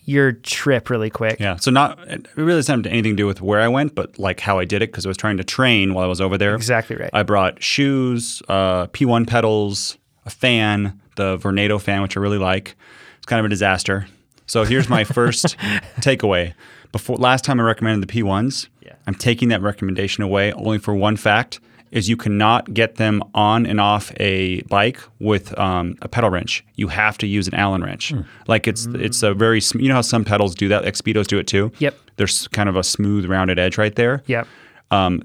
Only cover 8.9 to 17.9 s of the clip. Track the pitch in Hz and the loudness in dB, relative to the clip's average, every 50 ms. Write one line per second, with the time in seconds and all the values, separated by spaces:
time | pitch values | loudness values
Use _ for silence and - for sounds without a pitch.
8.9 | - - 139 123 120 117 113 117 120 117 113 110 110 107 104 101 101 - - - | -2 0 2 2 4 2 2 2 2 2 2 2 2 2 0 -2 -4 -4 -6 -8
9.9 | - - _ _ _ _ _ 113 - - - 127 120 113 107 107 104 104 101 101 | -8 -12 _ _ _ _ _ -18 -6 -2 0 2 2 4 2 2 2 0 0 -2
10.9 | 98 - _ _ _ - 98 95 95 92 - 101 98 98 104 104 104 101 - 101 | -6 -8 _ _ _ -4 -2 -2 -2 -2 -2 0 0 2 2 2 0 0 -2 -2
11.9 | 101 98 98 98 - 98 101 101 104 101 95 92 92 95 - - - _ - - | -2 -2 -2 -4 -4 -2 -2 -2 0 0 0 0 0 -2 -4 -8 -16 _ -20 -20
12.9 | - - - - - _ - - 123 113 107 104 101 90 101 95 95 95 - - | -20 -20 -20 -20 -20 _ -6 -2 0 0 2 0 0 2 2 2 2 2 0 -2
13.9 | 98 95 95 - - _ _ _ _ _ _ - - 113 110 101 123 131 123 113 | -2 -2 -4 -8 -14 _ _ _ _ _ _ -4 0 0 2 2 2 2 2 2
14.9 | 123 110 104 - - 123 120 120 117 - - 160 - - 196 208 208 - - - | 2 2 2 0 0 2 2 2 2 0 0 -2 -2 -4 -6 -4 -4 -4 -6 -8
15.9 | - - - 139 131 131 - 101 92 87 87 85 - - - - - - - _ | -8 -2 0 0 2 2 2 2 2 2 0 -2 -6 -12 -20 -20 -20 -20 -12 _
16.9 | - - - - 123 113 127 123 131 131 - - 131 120 113 113 110 - 117 110 | -8 -6 -4 -4 -2 2 2 2 2 2 0 0 0 2 2 2 2 0 0 0